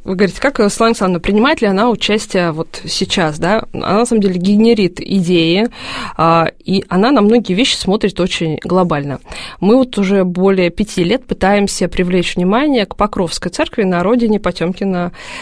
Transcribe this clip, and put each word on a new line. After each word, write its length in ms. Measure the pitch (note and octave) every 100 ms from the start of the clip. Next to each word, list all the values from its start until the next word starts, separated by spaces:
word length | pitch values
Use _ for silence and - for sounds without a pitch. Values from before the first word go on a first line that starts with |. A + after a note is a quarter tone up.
вы 100 | -
говорите, 240 | F#3 F#3+ -
как, 220 | C#4+ C#4
э, 80 | G3+
Светлана 220 | - A3+
Александровна, 300 | A#3 F#3 F3
принимает 420 | - G#3 C4+ D#4+
ли 60 | G#3
она 200 | F#3+ A#3+
участие 640 | G#3+ - G#3+ - F#3 E3+
вот 300 | D#3 D#3+ - -
сейчас, 520 | - F#3 G3+ D#3 D#3
да? 260 | E3 A3 -
Она, 280 | - - G3+
на 60 | A#3
самом 140 | A3+
деле, 180 | G3 F3+
генерит 640 | F#3 G#3 A3+ A3 F3+ -
идеи, 680 | - G3 E3+ F3 E3 F3+ A#3+ - - - - -
а, 300 | E3 E3 E3 -
и 260 | - F#3+ -
она 220 | F3+ A#3
на 100 | C4+
многие 320 | G#3 A#3 G#3
вещи 220 | F#3 C4 -
смотрит 440 | - G#3 G3+ F3+
очень 380 | F3+ - E3 D3+
глобально. 580 | - F#3 F3+ D3 C#3+ B2+ - - - -
Мы 160 | F#3 B3+
вот 200 | B3+ G#3
уже 280 | F#3+ G3
более 440 | F3+ F3+ F#3+ F#3+ F3
пяти 340 | G3 G#3 -
лет 220 | E3+ C4 -
пытаемся 600 | - F#3+ G#3 G3 - F#3
привлечь 480 | - F3+ F3+ F3 -
внимание 480 | F3+ A3+ D4+ B3+
к 100 | F#3+
Покровской 560 | - G#3 - E3 - F3+
церкви 340 | - D#4+ -
на 180 | F#3+ F3
родине 360 | F3+ B3 A3+ G#3
Потемкина 760 | F3+ F3 F3 - G3 F3+ F3 - - -